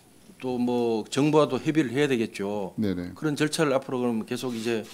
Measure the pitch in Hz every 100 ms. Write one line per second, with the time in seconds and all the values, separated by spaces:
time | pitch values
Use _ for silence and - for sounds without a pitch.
0 | - - - - 127 123 123 123 117 113
1 | 104 - 151 151 143 127 151 156 135 123
2 | 147 127 110 - 98 104 95 - 107 87
3 | 87 - 156 143 151 151 156 131 - 131
4 | 123 113 98 123 127 117 113 113 101